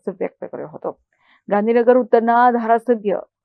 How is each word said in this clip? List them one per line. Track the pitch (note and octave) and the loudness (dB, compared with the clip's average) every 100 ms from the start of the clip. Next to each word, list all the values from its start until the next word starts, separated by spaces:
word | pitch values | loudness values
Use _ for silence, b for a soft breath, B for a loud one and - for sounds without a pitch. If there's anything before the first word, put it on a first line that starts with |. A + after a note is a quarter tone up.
| - | -10
વ્યક્ત | F3 F#3 - - | -10 -10 -10 -14
કર્યો | B2 D3 | -14 -14
હતો. | - - - _ _ _ _ - | -12 -14 -14 _ _ _ _ -4
ગાંધીનગર | G3+ G#3+ A#3+ A#3 B3+ | -2 0 0 4 2
ઉત્તરના | B3 A#3+ A3+ A#3 B3 | 4 0 2 2 2
ધારાસભ્ય | A#3+ A3+ A#3 A3+ A#3 G3+ - - _ | 2 0 0 0 -2 -2 -4 -8 _